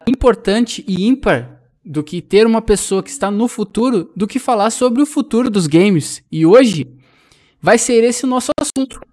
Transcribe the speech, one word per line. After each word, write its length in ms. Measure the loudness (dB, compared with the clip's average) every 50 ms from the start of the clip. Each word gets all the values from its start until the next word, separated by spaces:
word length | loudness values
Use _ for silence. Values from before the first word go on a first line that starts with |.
| -2
importante 760 | -2 -2 2 2 2 2 2 0 -2 0 0 -2 -4 -6 -8 -8
e 200 | -6 -4 -2 0
ímpar 520 | 0 0 0 0 0 -2 -2 -4 -8 -16 _ _ _ _ _ -18
do 200 | -10 -8 -8 -6
que 180 | -6 -8 -12
ter 240 | -4 0 2 2 4
uma 160 | 4 2 2
pessoa 400 | 0 0 -2 -2 -2 -2 -4 -4
que 80 | -4 -6
está 220 | -8 -6 -4 -4
no 160 | -2 -2 -2
futuro 640 | -2 -4 -6 -8 -6 -4 -2 -2 0 0 -2 -4 -6 -6
do 120 | -6 -6
que 120 | -4 -6 -4
falar 300 | -4 -2 0 0 0 -2
sobre 320 | -2 -2 -2 0 0 0
o 40 | -2
futuro 440 | 0 -2 -4 -4 -2 0 -2 0 0
dos 180 | 0 -2 0
games. 560 | 2 4 4 4 4 2 0 -2 -4 -10 -14 _ _
E 140 | -2 0 4
hoje 500 | 6 6 6 6 4 2 -2 -6 -10 -14 -20 _ _ _ _ _ _ _ _ _ _ _ _
vai 160 | 0 2 2
ser 260 | 2 2 2 2 2 2
esse 220 | 2 0 -2 -4
o 20 |
nosso 240 | -4 -4 -4 -4 -4 -4 -4
assunto. 400 | -6 -6 -4 -6 -6 -6 -10 -16 -20 -20